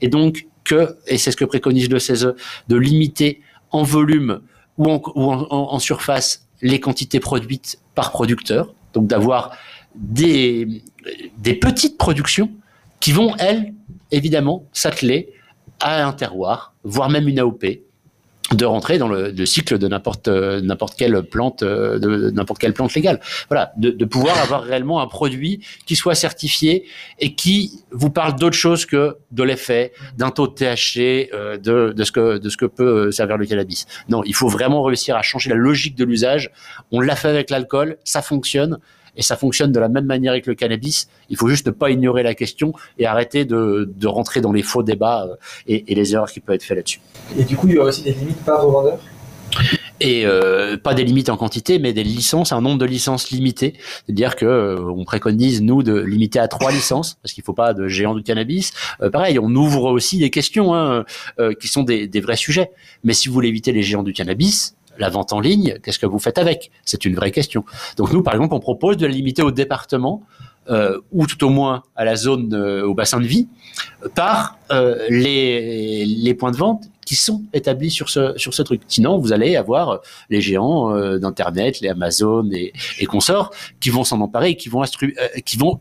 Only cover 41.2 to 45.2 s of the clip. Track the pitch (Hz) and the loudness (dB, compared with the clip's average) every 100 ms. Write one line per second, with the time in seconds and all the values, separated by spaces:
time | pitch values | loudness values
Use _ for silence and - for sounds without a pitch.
41.2 | _ 113 117 143 123 104 139 131 127 123 | _ -2 2 2 0 0 0 2 2 2
42.2 | 120 113 117 - 151 156 - - 113 110 | 0 0 -6 -2 -4 -4 -12 -2 0 2
43.2 | 120 143 135 117 110 101 101 95 104 104 | 0 0 0 2 2 2 -2 -2 -2 -2
44.2 | 113 127 110 104 101 123 110 104 110 117 | -2 0 2 0 0 0 0 0 0 0